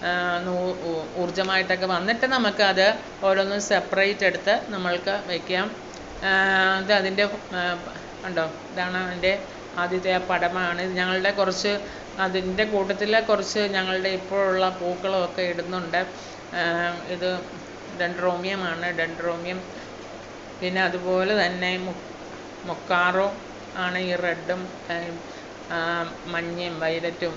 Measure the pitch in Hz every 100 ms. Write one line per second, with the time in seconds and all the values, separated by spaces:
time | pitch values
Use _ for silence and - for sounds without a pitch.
0 | 175 180 180 175 180 180 180 185 165 165
1 | 156 175 175 175 190 190 185 180 185 180
2 | 185 233 254 262 220 202 202 185 196 226
3 | - - 196 190 196 202 202 196 175 190
4 | 196 202 196 175 - 220 - 202 180 175
5 | 185 202 196 170 - 185 208 214 - -
6 | - - 190 190 190 190 190 190 190 208
7 | 190 190 202 208 - 185 180 175 - -
8 | - - 190 170 160 156 - 180 180 185
9 | 185 180 180 196 - - - - 175 185
10 | 180 180 185 180 175 185 180 175 185 185
11 | 185 185 190 202 190 185 208 202 202 -
12 | - - 190 190 185 185 214 208 190 196
13 | 208 220 220 208 190 220 208 196 185 185
14 | 190 190 185 196 190 185 185 185 175 180
15 | 190 190 175 - 180 175 170 185 170 170
16 | 185 - - - - 175 170 170 175 175
17 | 175 180 180 185 180 - - - - 175
18 | 175 175 180 175 185 196 185 165 175 165
19 | 165 165 170 170 175 185 185 - - -
20 | - - - - - - 185 185 185 180
21 | 180 185 190 214 175 180 180 185 185 175
22 | - - - - - - 180 160 - 180
23 | 180 185 196 208 - - - 185 180 180
24 | 185 175 175 170 165 180 185 - - 170
25 | 170 170 - - - - - 170 165 170
26 | 165 165 175 170 170 170 175 160 160 165
27 | 170 170 170